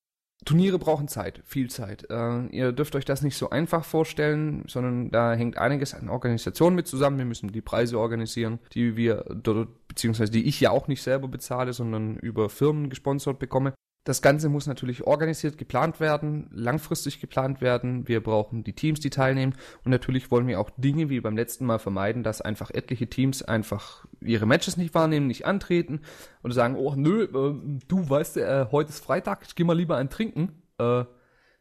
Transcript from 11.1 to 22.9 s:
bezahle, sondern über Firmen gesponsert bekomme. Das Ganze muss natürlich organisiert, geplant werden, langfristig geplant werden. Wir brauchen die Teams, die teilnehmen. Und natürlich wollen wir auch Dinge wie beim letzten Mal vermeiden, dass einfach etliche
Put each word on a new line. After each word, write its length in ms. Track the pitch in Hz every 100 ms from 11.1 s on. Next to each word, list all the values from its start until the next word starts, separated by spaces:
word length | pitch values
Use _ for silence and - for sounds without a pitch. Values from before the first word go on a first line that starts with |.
| 135 131
bezahle, 460 | 127 - 123 127
sondern 420 | 120 117 110 110 110
über 320 | - 107 107
Firmen 400 | - 143 151 143
gesponsert 500 | 131 147 147 147 131
bekomme. 360 | 127 131 135 135 _ _
Das 180 | - 131
Ganze 260 | 143 151 156
muss 180 | 143 139
natürlich 400 | 127 127 123 -
organisiert, 520 | 147 160 156 156 147
geplant 420 | - 127 160 -
werden, 480 | 156 147 151 151 -
langfristig 680 | - 117 151 - 165 139 -
geplant 400 | - - 135 135
werden. 480 | 127 120 123 123 120
Wir 140 | 113
brauchen 420 | 110 110 107 113
die 80 | 104
Teams, 260 | - 156 151
die 120 | 143
teilnehmen. 440 | 139 131 135 131 - - -
Und 60 | 127
natürlich 400 | 131 - 131 -
wollen 160 | 120 123
wir 120 | 95
auch 120 | 107 -
Dinge 320 | 139 147 151
wie 100 | 131
beim 160 | 110 107
letzten 300 | 120 - 127
Mal 120 | 113
vermeiden, 440 | - 98 101 120
dass 180 | 107 104
einfach 300 | - 101 107
etliche 380 | - -